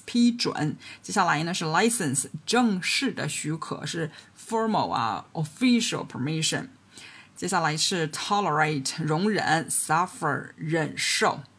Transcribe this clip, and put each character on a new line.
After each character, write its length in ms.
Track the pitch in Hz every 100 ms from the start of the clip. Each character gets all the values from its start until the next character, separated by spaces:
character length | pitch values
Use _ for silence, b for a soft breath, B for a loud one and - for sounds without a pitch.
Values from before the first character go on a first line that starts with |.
| -
批 260 | 240 240
准， 440 | 240 - - 151 - B B
接 100 | -
下 100 | 196
来 200 | 175 151
呢 100 | 165
是 120 | 185 160
license， 600 | 160 226 233 160 135 - 156 -
正 360 | 233 240 185
式 300 | - - 262
的 180 | - 151
许 260 | - 147 160
可， 300 | - - -
是 240 | 170 160 B B -
formal 540 | - 226 220 190 98
啊， 340 | 98 113 95 -
official 720 | - 156 - 254 240 - - -
permission。 640 | 123 135 160 160 139 - - _ B B B B -
接 120 | 175
下 120 | 185
来 160 | 160 156
是 320 | - 185 156
tolerate， 960 | 156 - 202 190 151 151 151 131 -
容 260 | 151 156 202
忍； 400 | 190 - 147 -
suffer， 800 | - - 156 180 - 160 143 - -
忍 380 | 156 165 143 135
受。 460 | - - 214 - -